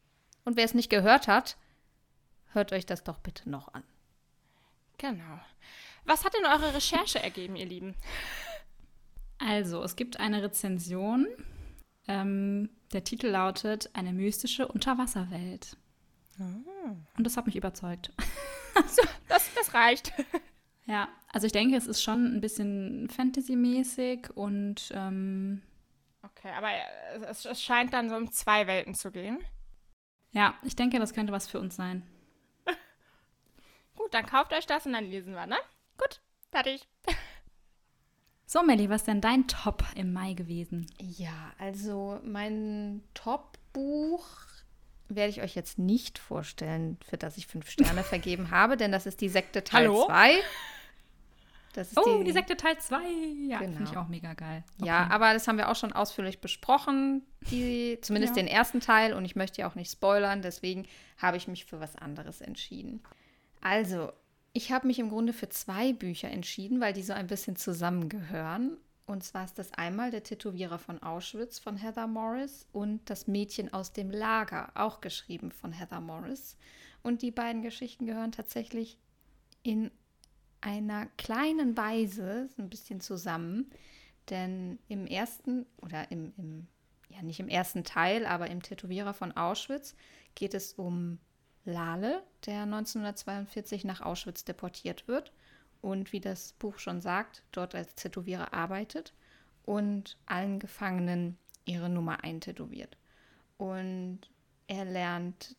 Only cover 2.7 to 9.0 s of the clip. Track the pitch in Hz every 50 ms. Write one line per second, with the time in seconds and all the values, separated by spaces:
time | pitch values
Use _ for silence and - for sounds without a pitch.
2.7 | 196 185 180 - 180 - - 180 156 - - 180 - - - - 143 135 - -
3.7 | - - - _ _ _ _ _ _ _ _ _ _ _ _ _ _ _ _ _
4.7 | _ _ _ _ _ - 285 277 214 170 165 160 147 170 - - - - - -
5.7 | - - - - - - - 302 311 - - 381 - 427 349 285 294 294 311 302
6.7 | 269 285 - - 339 330 403 - - - - 185 - 190 180 196 190 165 185 175
7.7 | 180 180 185 190 180 - - - - - - - - - - 679 330 - - -
8.7 | - - - - - -